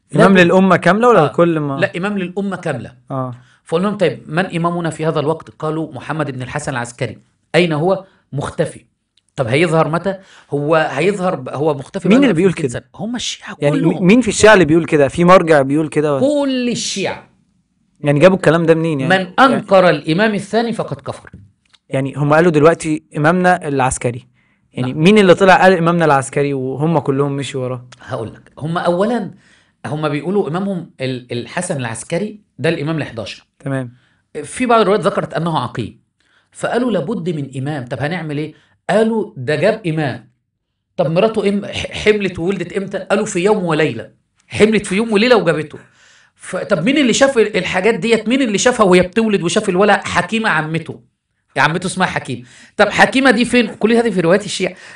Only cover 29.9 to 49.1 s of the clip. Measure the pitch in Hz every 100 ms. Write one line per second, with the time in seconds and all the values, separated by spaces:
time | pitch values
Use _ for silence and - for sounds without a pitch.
29.9 | 151 156 143 139 202 135 170 196 185 165
30.9 | _ 131 127 120 120 117 - 180 151 120
31.9 | 113 - 170 214 214 _ - 139 170 143
32.9 | 160 127 113 101 - _ _ 143 135 123
33.9 | 120 _ _ _ 147 147 - 254 226 190
34.9 | 202 170 202 156 - 165 160 123 - 101
35.9 | - _ _ _ _ _ - 170 233 247
36.9 | 196 147 233 165 156 135 131 131 151 120
37.9 | 135 143 180 156 143 151 - _ _ -
38.9 | 190 220 220 196 - 123 151 180 220 175
39.9 | 156 147 110 - _ _ _ _ _ _
40.9 | - 170 165 220 220 196 202 - - -
41.9 | - 214 214 190 180 170 190 170 175 196
42.9 | 190 185 208 214 - 185 208 180 156 156
43.9 | 110 101 _ _ _ _ - 214 214 208
44.9 | 185 233 208 240 240 170 156 156 - -
45.9 | _ _ _ _ _ - 180 156 190 180
46.9 | 294 254 208 - 226 214 - - 185 185
47.9 | 226 208 226 214 262 262 196 247 233 202
48.9 | 180 180